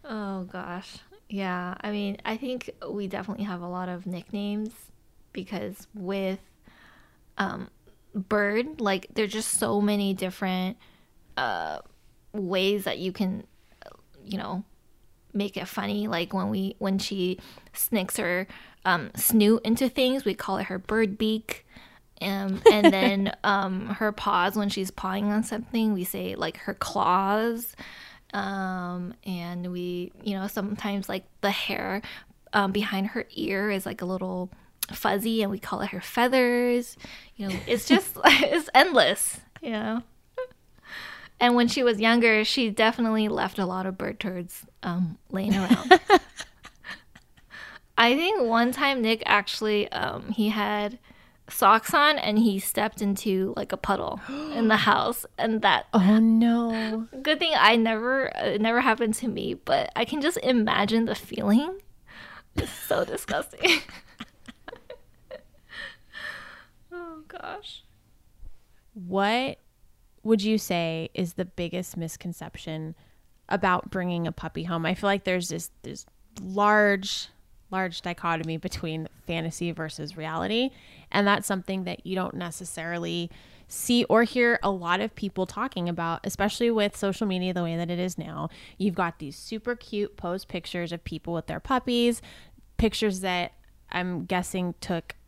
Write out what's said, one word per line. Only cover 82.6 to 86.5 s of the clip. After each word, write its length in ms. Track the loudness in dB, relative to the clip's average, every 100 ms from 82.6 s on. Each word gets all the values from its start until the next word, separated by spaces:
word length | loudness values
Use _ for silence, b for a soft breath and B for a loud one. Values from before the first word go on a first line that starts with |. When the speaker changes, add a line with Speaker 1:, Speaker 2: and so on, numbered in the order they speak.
| -12 -10 -8 -6 -4 -4 -6 B B B B
Speaker 2:
see 360 | -8 2 2 6
or 180 | 4
hear 340 | 4 4 4 4
a 80 | 0
lot 300 | -2 0 0
of 120 | 0 -4
people 300 | -6 -4 -4
talking 440 | -4 -6 -4 -4
about, 320 | -2 -4 -4
especially 480 | -6 0 -2